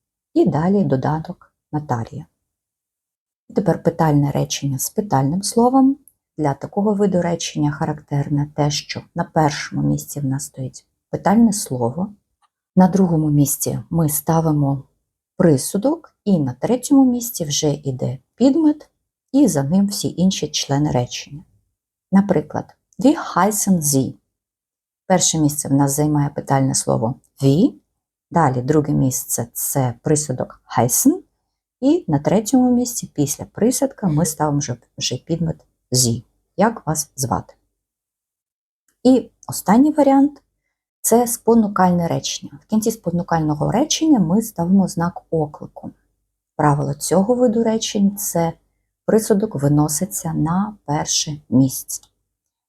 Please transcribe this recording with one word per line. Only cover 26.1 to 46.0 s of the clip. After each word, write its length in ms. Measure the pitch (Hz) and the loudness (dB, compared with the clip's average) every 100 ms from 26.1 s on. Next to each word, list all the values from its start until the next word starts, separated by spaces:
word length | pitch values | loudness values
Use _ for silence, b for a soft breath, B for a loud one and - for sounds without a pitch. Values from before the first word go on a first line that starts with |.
| 147 143 | 0 -2
питальне 460 | - - 139 135 | -4 -2 0 2
слово 400 | 131 - 135 117 135 _ - | 0 0 0 -2 -4 _ 0
«wie», 300 | 135 139 240 - _ _ _ _ _ | 2 4 2 0 _ _ _ _ _
далі 320 | 170 147 131 | 0 0 0
друге 300 | 127 156 147 | 0 0 2
місце — 540 | 147 135 131 - - 117 | 0 0 -2 -6 -8 -8
це 420 | - - 143 127 117 | -8 -6 -2 -2 -2
присудок 600 | - 151 151 127 - - - - | -2 -2 -2 -6 -8 -12 -6 -2
«heißen», 400 | 117 - 269 370 - _ _ _ _ _ | 0 2 2 0 -4 _ _ _ _ _
і 240 | 262 339 - | 0 0 0
на 100 | 139 | -2
третьому 520 | 143 190 214 254 254 | 0 0 2 2 2
місці 400 | 240 240 - 180 | 2 -2 -6 -8
після 300 | - 143 - | -4 -4 -4
присадка 640 | 202 - 220 254 269 - 190 | -12 -2 -2 0 -4 -2 -2
ми 200 | 151 170 | 0 0
ставимо 320 | - 151 143 | -2 -2 -2
вже, 180 | 143 120 _ - | -4 -8 _ -10
вже 180 | - 123 | -8 -6
підмет 480 | - 165 165 - _ _ _ | -6 -4 -4 -6 _ _ _
«Sie». 300 | 127 123 120 - _ _ - | -2 -2 -4 -8 _ _ -2
Як 300 | 214 226 - | -2 -2 -6
вас 240 | 156 - - | -6 -8 -10
звати? 380 | 127 87 - _ _ _ _ _ _ _ _ _ _ _ _ _ _ _ | -6 -6 -8 _ _ _ _ _ _ _ _ _ _ _ _ _ _ _
І 280 | 247 262 - _ - | 2 4 0 _ -14
останній 420 | 135 - 220 302 | -4 4 6 6
варіант — 520 | 302 277 269 277 285 _ _ _ _ _ _ | 4 4 4 4 0 _ _ _ _ _ _
це 260 | - 226 240 | 2 2 2
спонукальне 800 | - - 233 208 202 185 175 170 | -2 2 2 2 2 2 2 0
речення. 500 | 139 - - - 143 | -2 -6 -10 -12 -18
В 40 | _ | _
кінці 240 | 220 220 | -2 -2
спонукального 800 | 208 - 170 170 165 151 151 147 | -4 -4 -4 -2 -2 0 -2 0
речення 480 | 190 302 - 320 262 | 0 0 0 2 4
ми 240 | 160 202 | 4 0
ставимо 460 | 226 - 170 196 190 | 0 -4 2 2 2
знак 340 | 175 170 - - | -2 -4 -6 -6
оклику. 600 | 160 151 - - - - - | -4 -4 -8 -18 -18 -18 -18